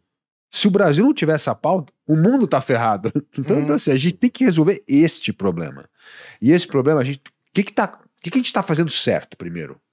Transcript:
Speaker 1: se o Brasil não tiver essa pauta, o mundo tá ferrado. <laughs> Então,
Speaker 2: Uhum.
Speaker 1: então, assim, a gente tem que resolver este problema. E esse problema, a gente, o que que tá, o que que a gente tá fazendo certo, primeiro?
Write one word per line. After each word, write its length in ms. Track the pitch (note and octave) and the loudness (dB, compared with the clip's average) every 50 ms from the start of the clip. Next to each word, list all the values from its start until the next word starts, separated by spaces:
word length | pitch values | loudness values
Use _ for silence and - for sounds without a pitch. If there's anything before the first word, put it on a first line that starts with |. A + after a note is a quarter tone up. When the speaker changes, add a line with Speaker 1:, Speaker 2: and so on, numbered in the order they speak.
| _ _ _ _ _ _ _ _ _ _ | _ _ _ _ _ _ _ _ _ _
Speaker 1:
se 180 | - - - G3 | -4 0 2 2
o 20 | |
Brasil 340 | F3+ G3+ G3+ E3 C#3+ D#3 A3 | 4 4 4 2 4 4 4
não 100 | C#4+ D4+ | 2 2
tiver 200 | - E3+ D3+ D#3 | 2 0 0 0
essa 200 | D3 - C3+ A2 | 0 0 -4 -4
pauta, 380 | - - D3+ F#3 F#3 C#3+ - _ _ _ | -2 -2 -2 -2 -2 -4 -6 _ _ _
o 80 | - D#3 | -2 0
mundo 320 | D#3 D#3+ A3 C4 C#4 A3+ | 2 4 4 2 2 2
tá 140 | C#3+ - C3+ | 0 0 0
ferrado. 500 | C3 - C3 A2+ A#2 A2+ G#2 F#2+ G2 A2+ - D3 | 0 0 0 0 0 0 -2 -2 -2 -4 -4 -6
<laughs> 120 | - _ - | -6 _ -8
Então, 200 | - C3+ D3 F3 | -6 -4 -2 0
Speaker 2:
Uhum. 60 | D3 | 0
Speaker 1:
então, 120 | C#3+ D3 D3 | 0 0 -2
assim, 140 | - - D#3 | -2 0 0
a 60 | C3+ | 0
gente 180 | C3 C3+ F3 - | 0 0 -2 -2
tem 160 | - - B3 | 0 -2 -2
que 140 | - - C4 | 0 0 0
resolver 400 | A#3 E3+ D#3+ D3+ E3+ - - - | 2 2 2 2 2 0 -2 -2
este 460 | - C3+ C#3+ E3 D#3 - - - - | 0 4 4 4 4 0 -4 -6 -8
problema. 540 | G#2 - F#2+ G2 E2+ E2 E2 C#2 C2+ C2+ - _ _ _ - - - - - - - - | -6 -4 -2 -4 -2 -4 -6 -10 -12 -16 -20 _ _ _ -20 -20 -20 -20 -20 -20 -10 -2
E 120 | G#2+ B2 | 2 4
esse 160 | E3 F3 - - | 4 4 2 0
problema, 320 | - C#3 B2 C#3+ D#3 D3 | -2 0 2 2 2 0
a 40 | B2 | 0
gente, 140 | C3+ C#3 C3+ | -2 -6 -10
o 40 | - - _ _ _ _ - | -14 -20 _ _ _ _ -4
que 80 | F#3+ G3+ | -4 -4
que 80 | - | -2
tá, 260 | - - G#3+ F#3+ - - _ _ _ _ | -2 -4 -4 -4 -4 -12 _ _ _ _
o 20 | |
que 80 | - F3 | -8 -4
que 80 | - C4 | -2 -2
a 40 | |
gente 100 | B3 - | -2 -2
tá 100 | - G#3+ | -2 -4
fazendo 280 | F#3+ - D#3+ C#3+ E3+ D#3 | -2 -2 0 -2 -2 -2
certo, 460 | - - - B2 G2 D2+ - - - | -2 -4 -2 -2 -2 -2 -4 -8 -16
primeiro? 440 | - F2+ E2+ E2+ E2+ D#2 C2 B1+ _ _ _ | -14 -14 -12 -12 -12 -12 -14 -16 _ _ _